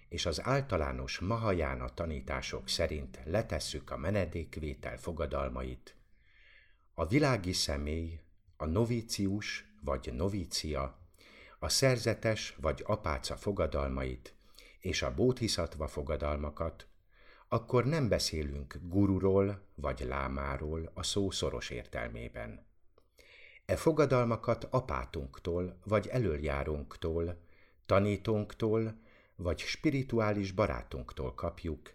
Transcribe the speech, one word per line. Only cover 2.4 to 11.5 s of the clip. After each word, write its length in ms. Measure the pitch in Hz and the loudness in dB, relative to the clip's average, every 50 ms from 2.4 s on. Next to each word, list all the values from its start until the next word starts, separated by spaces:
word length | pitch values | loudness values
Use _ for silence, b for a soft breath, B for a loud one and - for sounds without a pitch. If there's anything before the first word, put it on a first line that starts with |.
| 65 - - 57 - - | -4 -4 -6 -6 -4 -2
szerint 520 | - - 85 76 78 73 69 65 - - 69 | 0 2 2 2 0 -2 -6 -8 -10 -10 -4
letesszük 680 | 76 87 107 - - 85 73 - - - - - - | 0 0 0 0 0 -2 -2 -2 -4 -6 -6 -6 -6
a 60 | 67 | -6
menedékvétel 1000 | 64 69 92 107 101 90 80 85 87 78 - - 82 76 73 71 - - - - - | -4 0 0 2 2 2 0 -2 -6 -6 -6 -6 -6 -6 -6 -6 -6 -8 -8 -8 -8
fogadalmait, 960 | - 95 80 76 78 71 - 71 69 65 62 64 65 64 65 - - - - b b b b b b b b b b b b b b b b b b b b | -8 -6 -4 -2 -2 -2 0 -2 -2 -2 -4 -4 -6 -6 -8 -10 -14 -20 -20 b b b b b b b b b b b b b b b b b b b b
a 120 | 82 82 | -4 0
világi 460 | 80 113 147 156 135 123 104 - 92 | 4 4 4 6 6 4 2 0 0
személy, 680 | 90 - - - 73 71 73 76 78 82 82 82 80 78 - - - - _ _ - | 0 0 0 0 0 -2 -2 -2 -2 -2 -4 -4 -8 -10 -14 -18 -20 -20 _ _ -10
a 80 | - 80 | -6 -2
novícius 1080 | 80 80 107 117 113 120 117 113 - - - 98 95 98 104 104 - - - - - - - | 0 2 2 2 2 0 -2 -2 -4 -2 0 0 0 0 0 -2 -4 -6 -8 -10 -14 -16 -8
vagy 320 | - 71 69 65 - 65 62 | -4 -2 -2 -2 -2 -4 -2
novícia, 840 | 67 87 98 107 98 85 - - - - 78 73 67 67 69 - - - - _ B B B B B B B | 0 0 0 0 -2 -4 -4 -4 -4 -2 -2 -2 -2 -2 -4 -6 -12 -20 -20 _ B B B B B B B